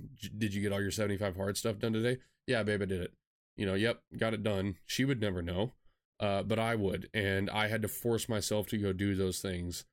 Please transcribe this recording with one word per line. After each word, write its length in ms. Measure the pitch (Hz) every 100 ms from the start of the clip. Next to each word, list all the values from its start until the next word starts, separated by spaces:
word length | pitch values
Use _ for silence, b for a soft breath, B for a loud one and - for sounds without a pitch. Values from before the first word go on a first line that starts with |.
| - - - 104
"Did 160 | 110
you 80 | 101
get 80 | 101
all 100 | 98
your 120 | 101
seventy-five 420 | 101 104 98 101
hard 220 | 90 98 101
stuff 240 | 113 101
done 120 | 113
today?" 260 | 110 117 127 b b -
"Yeah, 160 | 123
babe, 200 | 104 104
I 20 |
did 160 | 98 95
it." 120 | 87 - _ _ _ -
You 100 | 101
know, 80 |
"Yep, 260 | 95 110 117 _ -
got 180 | 113
it 100 | 110
done." 320 | 107 98 98 95 -
She 180 | -
would 160 | 131 127
never 220 | 107 90
know, 300 | 85 90 120 - - _ _ -
uh, 240 | 107 98
but 160 | 98 110
I 160 | 113 113
would. 340 | 98 92 -
And 380 | 110 98 98 98
I 160 | 107 107
had 160 | 110
to 60 | 107
force 400 | - 120 113 -
myself 400 | 107 - 107 98
to 100 | 110
go 140 | 101
do 240 | 92 101 95
those 240 | 92 90
things, 440 | 98 90 87 85 -